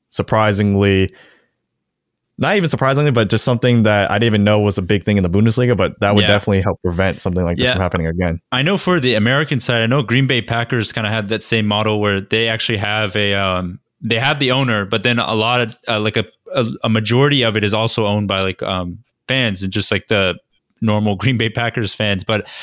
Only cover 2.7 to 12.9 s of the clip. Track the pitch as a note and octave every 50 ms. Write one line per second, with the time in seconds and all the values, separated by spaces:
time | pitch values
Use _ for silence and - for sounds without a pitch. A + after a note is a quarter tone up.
2.7 | - A#2 C3+ C3+ C3+ C#3 D3 D3 B2 A#2 A2 G2 - A2+ - C3+ B2 A#2 - B2+
3.7 | A#2+ A#2 A2 G#2+ G#2 G#2 G2 - G2 G#2 A#2 A#2 G#2+ G#2 G2+ G#2 G#2+ G#2 G#2 G#2
4.7 | G2 - F#2 E2+ G#2+ G2 - - G#2 G2+ F#2 F2 E2+ G2+ A2 A#2 A2 B2+ B2 B2
5.7 | A#2+ F#2 F#2+ E2+ - - G#2 G2+ G#2 G#2 G#2 G#2 G2+ G2+ - - G2+ G2 F2+ G2+
6.7 | F2 - - F2+ E2+ E2+ F#2+ F#2+ D2+ - - F#2+ F2 F2+ F2 E2+ E2+ E2 B2 B2+
7.7 | A#2+ F#2 F#2 F2 - F2+ E2 D#2+ E2 F2+ F2+ E2+ E2 F2 - _ - B2 C#3 F3
8.7 | G3+ F3 - F#3 F3+ E3+ B2 B2+ A#2 G#2+ G#2 A#2+ C3 C#3+ D#3 D3 D3+ A#2+ - -
9.7 | B2 A#2 A2+ A2+ B2+ D3 A#2 G2+ A#2 C3 C3+ C3 C3+ A#2+ - - A#2 A#2 A#2 -
10.7 | C3 A#2+ G#2+ - - A#2 A2 G#2 A2 A2+ G#2 G2+ A2 G#2+ - - A2+ A2+ G#2+ G#2
11.7 | G#2 G#2 G#2+ A2 G#2+ G#2 G#2 G#2 G2 G2 F#2+ - - A2+ A2+ A2+ A2+ A2 - -
12.7 | A#2 G2+ G#2 G#2